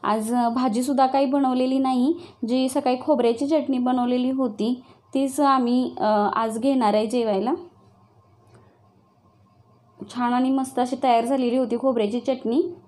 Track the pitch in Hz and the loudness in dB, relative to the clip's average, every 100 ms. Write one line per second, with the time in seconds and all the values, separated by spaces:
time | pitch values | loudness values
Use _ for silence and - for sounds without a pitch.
0 | 202 220 220 247 233 240 254 214 254 269 | -2 -2 0 0 0 0 0 0 0 2
1 | 262 269 277 277 269 254 254 269 262 254 | 2 2 0 2 0 0 0 0 0 2
2 | 254 339 - - 220 254 262 277 277 254 | 0 0 -8 -10 -2 0 0 0 0 -2
3 | 285 285 233 233 285 311 277 254 247 254 | 0 2 2 0 0 0 0 -2 0 0
4 | 247 254 254 262 247 208 214 247 - - | 0 0 0 -2 -4 -2 -4 -4 -8 -20
5 | _ 262 269 269 277 262 240 247 254 - | _ -2 -2 2 2 2 2 0 -2 -2
6 | 214 214 208 - 226 220 262 269 214 214 | 0 2 0 0 -4 -2 0 2 2 2
7 | 214 247 226 190 220 339 - _ _ _ | 0 0 0 0 0 -4 -8 _ _ _
8 | _ _ _ _ _ - _ _ _ _ | _ _ _ _ _ -20 _ _ _ _
9 | _ _ _ _ _ _ _ _ _ _ | _ _ _ _ _ _ _ _ _ _
10 | - 247 240 247 262 269 262 - 247 277 | -12 -4 0 2 2 0 -2 -2 -2 0
11 | 262 233 233 269 247 254 247 233 262 240 | 2 2 2 0 0 0 0 0 0 0
12 | 208 240 233 254 220 254 349 - | 0 -2 -4 -4 -2 -2 -2 -8